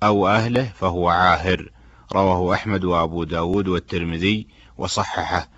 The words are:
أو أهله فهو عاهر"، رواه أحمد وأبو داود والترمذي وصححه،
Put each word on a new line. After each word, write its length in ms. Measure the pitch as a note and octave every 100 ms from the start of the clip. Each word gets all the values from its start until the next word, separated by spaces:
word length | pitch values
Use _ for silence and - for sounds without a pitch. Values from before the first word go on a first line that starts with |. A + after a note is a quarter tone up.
أو 240 | G#2 G2+ F#2+
أهله 440 | G#2+ A2+ A#2+ C3 F#2+
فهو 300 | F#2+ F2 F2
عاهر"، 600 | E2+ F#2 E2+ F2+ F2+ - - - - -
رواه 400 | - F#2+ F2+ F2+
أحمد 320 | F2+ G#2+ G2 F#2
وأبو 380 | E2+ E2 E2+
داود 440 | D#2+ E2+ E2+ G2 F#2
والترمذي 800 | F2+ - F#2 E2+ E2 F#2+ G#2+ - - - -
وصححه، 720 | F#2 - G2+ - E2 F2 -